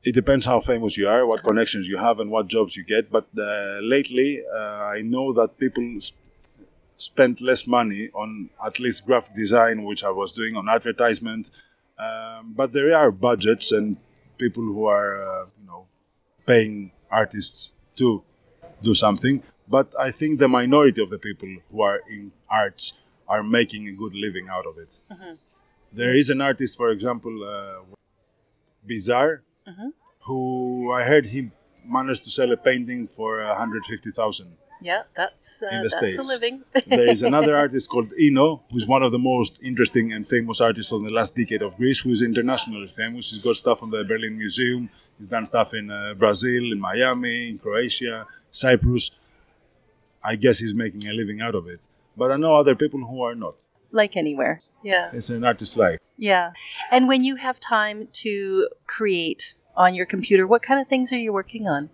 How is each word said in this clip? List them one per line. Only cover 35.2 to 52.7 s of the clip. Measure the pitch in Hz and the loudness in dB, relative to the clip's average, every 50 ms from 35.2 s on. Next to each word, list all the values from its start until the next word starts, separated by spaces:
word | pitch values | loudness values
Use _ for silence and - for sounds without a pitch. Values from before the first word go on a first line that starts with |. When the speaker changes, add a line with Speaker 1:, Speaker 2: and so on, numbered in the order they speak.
| 175 - _ - - - - - - | -6 -6 _ -6 -6 -6 -6 -6 -8
Speaker 2:
uh, | 202 190 | -6 -6
Speaker 1:
in | 190 190 | -4 -2
the | - | -2
Speaker 2:
that's | - | 0
a | - - 104 92 | 0 0 -2 -2
Speaker 1:
States. | - 269 262 | -2 -2 -2
Speaker 2:
living. | 262 240 226 240 247 269 262 _ - | -2 -2 -2 -4 -6 -6 -16 _ -2
<laughs> | 269 - | -2 0
Speaker 1:
There | - 254 240 240 240 | 2 4 4 6 6
is | 233 104 120 | 4 4 2
another | 120 135 151 151 151 147 | 2 4 4 4 4 4
artist | 143 143 139 123 131 - - | 4 2 2 0 -4 -6 -2
called | - 123 117 107 - - | -2 -2 -2 -2 2 4
Eno, | 160 147 139 135 139 160 160 135 _ _ | 4 6 6 6 4 4 4 -2 _ _
who's | 123 123 110 | -6 -4 0
one | 107 131 135 131 | 2 2 4 4
of | 127 | 2
the | 113 123 | 2 2
most | 123 131 127 123 113 101 _ - - | 0 2 2 2 0 0 _ -8 -8
interesting | 127 127 117 123 - - 127 117 117 110 | -8 0 2 2 4 4 2 0 0 -4
and | 110 104 - | -8 -6 -2
famous | 127 120 117 113 110 - | 0 0 0 0 0 2
artists | 120 113 107 110 107 - 117 | 2 2 2 0 -2 -4 -2
of | 107 104 | -4 -4
the | 107 | -2
last | 110 113 110 98 - | -2 0 -2 0 0
decade | 123 117 - 113 104 104 | -2 -2 0 0 -4 -4
of | 101 90 95 | -6 -4 0
Greece, | 120 131 135 - | 0 2 2 2
who | - 127 | 0 0
is | 120 104 | 2 2
internationally | 120 117 113 123 117 123 131 120 - 123 110 104 101 95 | 2 2 2 0 0 0 0 -2 -2 -4 -6 -10 -12 -14
famous. | - - 110 113 117 123 117 - | -8 -8 -6 -6 -6 -8 -8 -8
He's | 110 107 95 | -8 -4 0
got | 120 113 | 0 0
stuff | - - 123 113 - 120 | 2 2 0 0 0 -2
on | 113 | -6
the | 107 110 104 | -6 -6 -2
Berlin | 98 113 110 110 110 110 | -2 -4 -4 -4 -6 -8
Museum. | 110 107 104 95 - 127 123 123 123 120 110 _ _ _ _ _ | -8 -8 -6 -2 -2 0 0 -2 -4 -6 -10 _ _ _ _ _
He's | _ 104 95 | _ -14 -6
done | 127 117 110 | -6 -6 -6
stuff | 104 - 117 110 - - | 0 0 0 0 0 -2
in, | 110 104 104 | -10 -10 -8
uh, | 104 104 101 104 104 | -10 -10 -10 -10 0
Brazil, | 95 110 107 104 98 113 127 123 123 120 120 | 2 4 4 4 4 2 0 0 0 -2 -2
in | 113 101 | -4 -4
Miami, | 98 92 92 117 127 131 127 123 120 120 117 120 120 120 | -4 -4 0 2 2 2 2 0 -2 -4 -4 -4 -6 -8
in | 110 101 | -10 -10
Croatia, | - 104 101 110 123 120 - - 127 120 113 113 107 - - - _ _ | -8 -4 -2 -2 -2 -2 -4 -4 -6 -6 -8 -10 -14 -18 -20 -20 _ _
Cyprus. | - - - 131 127 117 - 123 123 120 - - _ _ _ _ _ _ _ _ _ _ _ _ _ _ _ _ _ _ _ _ _ _ - | -8 0 4 4 4 4 4 2 2 2 0 -2 _ _ _ _ _ _ _ _ _ _ _ _ _ _ _ _ _ _ _ _ _ _ -6
I | 104 113 | -6 -4
guess | 107 104 127 117 110 | 2 4 4 4 4
he's | 117 110 101 | 0 -4 -4
making | 117 113 110 92 104 104 | -4 -4 -4 -6 -10 -10
a | 104 104 | -8 -6
living | 113 113 98 104 104 | -6 -6 -6 -6 -6
out | 113 117 107 | -6 -4 -4
of | 98 85 87 | -6 -6 -8
it. | 87 85 - _ _ _ _ _ _ 104 | -18 -20 -20 _ _ _ _ _ _ -2
But | 123 127 135 | 0 0 2
I | |
know | 139 156 160 156 | 2 4 6 6
other | 147 147 143 | 8 8 6